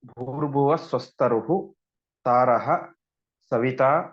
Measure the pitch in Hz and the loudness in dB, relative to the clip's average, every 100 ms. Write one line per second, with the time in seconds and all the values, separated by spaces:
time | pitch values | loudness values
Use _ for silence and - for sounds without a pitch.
0 | - - 127 139 151 139 139 131 - 170 | -20 -12 -10 -6 -4 0 2 0 -2 -6
1 | - _ 127 117 110 160 - _ _ _ | -6 _ 0 0 0 -4 -4 _ _ _
2 | _ _ - 123 127 117 104 165 - _ | _ _ 0 2 4 2 2 -2 -4 _
3 | _ _ _ _ _ 120 127 127 131 151 | _ _ _ _ _ -2 -2 2 2 2
4 | 175 | -2